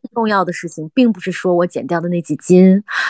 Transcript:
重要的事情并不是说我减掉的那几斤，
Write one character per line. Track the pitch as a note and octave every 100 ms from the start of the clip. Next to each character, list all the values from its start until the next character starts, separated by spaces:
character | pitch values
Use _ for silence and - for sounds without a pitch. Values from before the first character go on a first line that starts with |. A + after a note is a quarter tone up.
| -
重 | A#3 A3
要 | G3+ F3
的 |
事 | F3 E3
情 | - D#3
并 | - A#3+
不 | F3
是 | F#3
说 | F3 F#3 F3
我 | F3
减 | - C3+
掉 | E3+
的 | F3
那 | F3
几 | D#3+ D3
斤， | - F3+ F#3+ F#3+ - - -